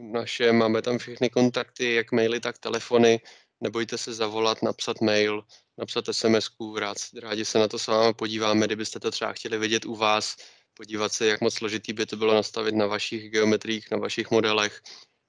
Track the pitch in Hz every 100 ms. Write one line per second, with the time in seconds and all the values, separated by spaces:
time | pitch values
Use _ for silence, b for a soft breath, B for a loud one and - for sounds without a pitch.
0 | 117 117 113 - 120 117 113 113 123 120
1 | - 120 123 - 123 123 120 - 123 117
2 | 113 120 113 120 120 - 113 113 - 120
3 | 117 113 B B B _ 113 113 117 120
4 | - 113 107 110 110 110 113 - - 110
5 | 110 107 107 104 - b b - 117 120
6 | 117 107 117 110 - - 110 107 104 101
7 | - 120 113 107 107 117 107 113 - 110
8 | 113 110 110 110 110 107 107 110 107 -
9 | 113 - 107 101 117 110 107 110 110 110
10 | 107 107 107 - B B B - 107 107
11 | 107 - 110 107 117 - 110 107 - 110
12 | 110 107 110 110 101 - 110 107 104 104
13 | - 113 107 107 110 107 113 110 - 107
14 | 104 - 110 113 110 107 104 - B B
15 | B B